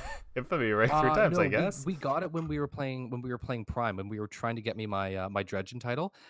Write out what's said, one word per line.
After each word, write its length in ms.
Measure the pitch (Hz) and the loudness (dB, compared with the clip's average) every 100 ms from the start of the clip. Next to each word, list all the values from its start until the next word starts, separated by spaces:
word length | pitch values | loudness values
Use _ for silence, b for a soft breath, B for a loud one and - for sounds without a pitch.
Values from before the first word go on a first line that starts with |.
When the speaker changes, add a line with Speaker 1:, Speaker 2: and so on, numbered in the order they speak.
| B | B
Speaker 1:
<laughs> 260 | B - - | B -6 -6
infamy 340 | 123 170 117 | -2 2 4
rank 200 | 104 117 | 6 6
three 180 | 151 156 | 6 6
Speaker 2:
Uh, 60 | - | 6
Speaker 1:
times, 220 | 202 175 | 4 6
Speaker 2:
no, 60 | |
Speaker 1:
I 40 | 98 | 4
Speaker 2:
we, 40 | |
Speaker 1:
guess. 340 | 107 180 - 175 | 4 2 0 -4
Speaker 2:
we 80 | |
got 300 | 170 143 147 | -2 0 0
it 80 | 180 | 0
when 160 | 165 160 | -4 -2
we 100 | 151 | -2
were 100 | 143 | -2
playing, 400 | - 135 131 123 | -2 -4 -4 -6
when 120 | 123 | -6
we 80 | 127 | -4
were 60 | 123 | -6
playing 280 | - 123 107 | -4 -4 -4
Prime, 340 | - 117 95 | 0 0 0
and 100 | 98 | -4
we 100 | 107 | -6
were 60 | 107 | -8
trying 260 | - 117 117 | -4 -4 -2
to 60 | |
get 160 | 110 104 | -4 -4
me 80 | 107 | -2
my, 260 | 98 95 95 | -2 -2 -2
uh, 140 | 95 | -2
my 140 | 98 | -2
Dredgen 360 | 95 98 98 123 | -2 -4 -4 -6
title, 320 | 120 123 185 b b | -4 -2 -4 b b